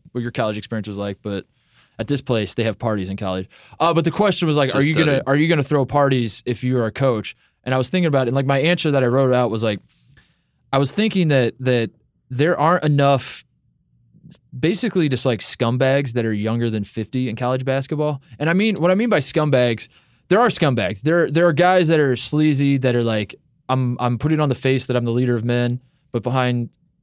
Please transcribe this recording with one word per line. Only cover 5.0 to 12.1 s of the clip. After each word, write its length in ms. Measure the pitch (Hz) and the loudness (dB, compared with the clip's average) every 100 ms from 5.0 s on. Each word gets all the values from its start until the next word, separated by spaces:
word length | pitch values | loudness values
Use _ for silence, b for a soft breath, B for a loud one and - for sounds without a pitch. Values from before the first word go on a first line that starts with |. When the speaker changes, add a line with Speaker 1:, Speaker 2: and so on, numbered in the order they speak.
| 156 135 | 2 0
Speaker 2:
studied. 20 | - | 2
Speaker 1:
are 100 | 143 | 2
you 120 | 160 | 2
gonna 160 | 160 | 0
throw 200 | 135 147 127 | 2 0 0
parties 560 | 147 139 131 117 - - | 2 2 2 -2 -4 -6
if 160 | 117 | -4
you 120 | 127 127 | -2 0
are 80 | 110 | -2
a 60 | |
coach? 420 | - 135 110 - - _ _ | 0 -2 -2 -6 -14 _ _
And 100 | 127 | -4
I 40 | 131 | -2
was 100 | 127 | 0
thinking 180 | 185 170 | 0 0
about 180 | 139 123 | 0 0
it, 20 | |
and, 80 | 135 | -2
like, 100 | 131 | 0
my 120 | 139 | 0
answer 300 | 156 175 160 | 2 0 0
that 100 | 139 | 2
I 40 | 123 | 2
wrote 260 | 131 131 | 2 2
out 180 | 123 120 | 2 0
was, 140 | 110 | -2
like, 160 | 110 104 - b b b b b b _ _ | -2 -4 -8 b b b b b b _ _
I 60 | 139 | -2
was 140 | 139 | 0
thinking 360 | - 220 190 165 | -2 -2 0 2
that, 260 | 139 117 - | 2 2 -2
that 300 | 127 123 113 - _ | 0 0 0 -8 _